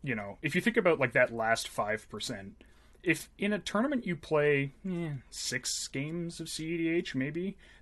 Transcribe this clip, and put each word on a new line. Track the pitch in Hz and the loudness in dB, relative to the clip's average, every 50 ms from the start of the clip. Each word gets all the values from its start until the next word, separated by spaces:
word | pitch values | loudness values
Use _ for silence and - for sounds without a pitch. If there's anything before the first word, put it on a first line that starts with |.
you | - 139 120 | -2 -2 -2
know, | 107 101 101 101 - | -2 -4 -8 -10 -4
if | - 147 143 | -4 0 0
you | 175 | 2
think | - 233 226 | 2 4 4
about, | 240 185 180 160 143 | 6 6 6 4 4
like, | 135 120 | 2 4
that | - 135 127 123 | 6 6 6 6
last | 117 117 113 113 113 - - - | 4 0 4 4 4 2 2 -4
five | - - 110 104 110 107 - - | -2 -2 0 0 0 -2 -4 -10
percent, | - 104 - - 120 101 98 101 - - - - - - _ - - - | -10 -8 -6 -6 -6 -8 -10 -14 -16 -18 -20 -20 -20 -20 _ -20 -20 -4
if | - 180 151 - - - - - | 0 0 0 0 -2 -16 -6 -2
in | 196 208 | 0 0
a | 208 190 | 0 -2
tournament | - - - 202 240 294 294 247 - | -4 -2 0 0 2 2 0 -2 -2
you | 185 175 | -2 -4
play, | 147 - - 156 151 147 147 147 139 139 139 - - - | -4 -2 0 2 4 4 6 4 4 2 -2 -6 -8 -6
eh, | 190 180 170 170 160 143 127 - - | -4 -4 -2 -4 -4 -6 -8 -10 -12
six | - - - - 123 127 - - - - - - | -10 -8 -6 -4 -4 -2 -4 -4 -4 -4 -6 -6
games | - 135 139 151 165 175 170 170 170 - | -6 -6 -6 -4 -4 -6 -6 -6 -6 -8
of | 165 165 | -10 -8
C | - - 156 | -8 -6 -4
E | 160 170 | -4 -2
D | 165 165 165 | -2 0 0
H, | 165 170 175 - - | 0 0 -2 -2 -2
maybe, | 131 131 147 151 170 185 196 202 - - - - - | -2 -2 -2 -2 -4 -4 -4 -6 -8 -18 -20 -20 -14